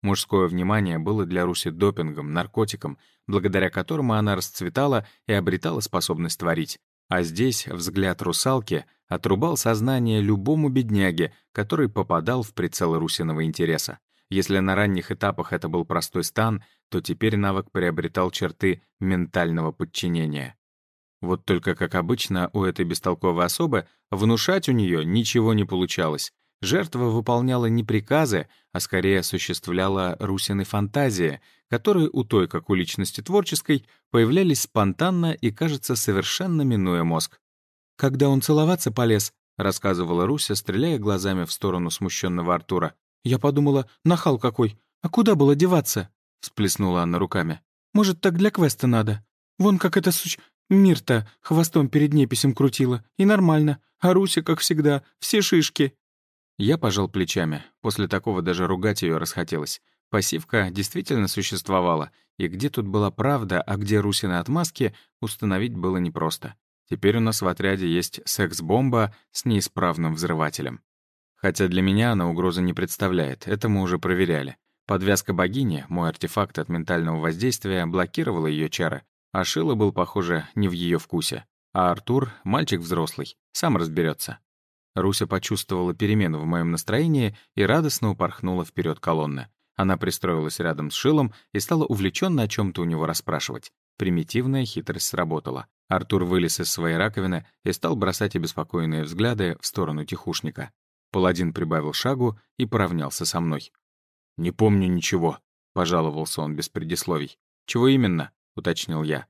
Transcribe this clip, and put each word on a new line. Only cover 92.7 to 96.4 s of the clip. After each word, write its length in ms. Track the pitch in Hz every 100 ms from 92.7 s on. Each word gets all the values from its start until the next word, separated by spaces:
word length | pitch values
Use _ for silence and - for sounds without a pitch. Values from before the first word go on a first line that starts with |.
| 85
у 20 |
него 220 | 85 82 80
расспрашивать. 640 | 80 - 78 - 58 - _ _ _
Примитивная 720 | 95 87 80 113 127 135 120
хитрость 400 | - - 80 -
сработала. 600 | 92 82 78 69 64 - _ _
Артур 360 | 92 87 98
вылез 360 | 87 90